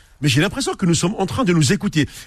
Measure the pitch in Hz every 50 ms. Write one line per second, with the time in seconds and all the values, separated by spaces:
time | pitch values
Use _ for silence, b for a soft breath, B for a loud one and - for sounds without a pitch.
0 | B B B B 131 147 113 135 160 202 - 277 269 349 359 - - 175 165 -
1 | - 175 220 - 196 180 - - 269 180 180 165 151 120 202 - - 208 - 156
2 | 135 B B B B